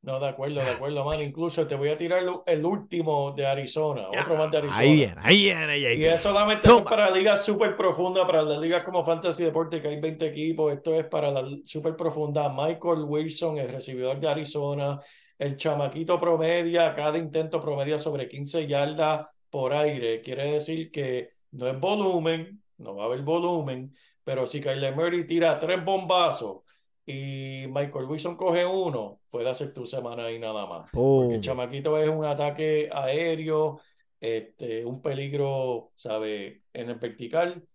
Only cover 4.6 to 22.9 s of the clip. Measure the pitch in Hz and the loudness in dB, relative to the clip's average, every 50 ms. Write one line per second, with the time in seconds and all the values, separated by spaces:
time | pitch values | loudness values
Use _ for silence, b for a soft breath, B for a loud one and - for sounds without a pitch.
4.6 | 147 143 113 107 120 143 151 151 135 101 82 - 80 117 180 208 202 196 180 165 | 0 2 2 6 8 8 8 8 6 2 -2 -2 6 6 8 8 8 6 2 2
5.6 | 156 151 147 143 139 120 117 156 156 160 165 165 - 202 196 202 208 208 214 208 | -2 -2 -2 0 2 0 2 4 6 4 4 4 2 2 4 4 4 4 2 6
6.6 | - 214 240 233 202 - 226 208 208 190 185 190 190 214 202 202 - - 208 202 | 10 10 10 10 10 4 4 4 6 6 6 6 6 6 4 4 2 0 2 2
7.6 | 226 196 - - 196 185 165 165 180 185 185 190 180 180 170 160 151 151 147 147 | 2 2 2 2 2 2 2 2 0 0 2 2 2 4 4 4 4 2 0 0
8.6 | 156 165 175 175 175 190 175 180 147 160 165 160 160 180 160 - 175 160 147 160 | 0 2 0 0 0 0 -2 0 2 2 0 2 0 -2 0 2 0 0 2 0
9.6 | 165 160 165 160 147 147 147 151 151 160 160 151 165 151 147 147 151 165 165 156 | -2 0 -4 -4 -4 -4 -4 -2 -4 -6 -4 -2 -4 -4 -4 -4 -4 -2 0 2
10.6 | 156 151 143 143 - 165 160 160 156 160 - 156 147 143 139 135 127 139 143 143 | 2 0 0 -2 -2 0 0 0 0 0 -2 0 0 0 0 -2 -4 -6 -10 -12
11.6 | - - - 156 147 165 156 - 170 165 151 151 151 147 143 151 147 143 135 135 | -14 -12 -10 -4 -4 -4 -4 -2 -4 -4 -2 -2 -4 -2 0 0 0 0 -2 0
12.6 | 143 160 170 165 - 170 170 156 151 147 147 151 156 160 156 - 175 165 151 147 | -2 -2 -2 -2 0 0 0 0 0 -2 -2 -2 -2 -4 -6 -4 -4 -2 -2 -2
13.6 | 135 120 127 131 127 - 131 127 127 127 135 139 151 156 147 156 156 143 - 151 | -6 -6 -6 -10 -10 -10 -8 -4 -2 -2 -2 0 0 -2 -2 -2 -4 -6 -6 -4
14.6 | 143 143 143 143 139 143 143 143 b b b b b b b b 139 143 139 139 | -4 -2 -2 -2 -2 -4 -4 -6 b b b b b b b b -6 -6 -4 -2
15.6 | - 160 147 147 143 135 139 151 165 165 180 170 175 170 165 156 160 165 170 175 | -2 -2 0 0 -2 -2 -2 -6 -2 0 0 2 4 2 2 2 2 2 2 2
16.6 | 170 170 170 170 165 156 139 147 147 151 151 170 165 151 143 160 156 156 175 160 | 0 2 4 4 4 4 2 0 -2 0 0 -2 -4 -2 -2 -2 -2 -2 -4 -4
17.6 | 139 151 143 139 139 143 151 147 147 160 147 139 127 120 - 139 143 139 - 170 | -2 -2 -2 -2 -2 -2 -2 -2 -2 -4 -4 -4 -6 -8 -10 -12 -10 -4 -4 -4
18.6 | 156 143 143 139 143 147 151 156 160 151 156 156 156 - _ _ _ _ - 139 | -2 0 0 0 0 0 0 0 2 2 2 0 -4 -10 _ _ _ _ -6 -4
19.6 | 131 127 139 147 151 151 147 131 120 113 113 113 113 127 127 131 139 147 147 151 | -2 0 2 2 2 2 0 0 -2 -2 -2 -2 -4 -8 -6 -4 -2 -2 -2 -2
20.6 | 147 156 160 160 160 160 - 147 135 131 127 123 113 - _ _ _ _ - 131 | -2 -4 -6 -6 -6 -8 -6 -6 -4 -2 -2 -4 -6 -8 _ _ _ _ -12 -6
21.6 | 123 131 135 135 139 190 208 208 202 190 180 170 160 165 165 160 160 190 202 208 | -4 -4 -2 0 0 0 0 2 2 2 2 2 2 2 0 0 -4 -10 -16 -20
22.6 | _ _ _ _ 113 110 | _ _ _ _ -14 -12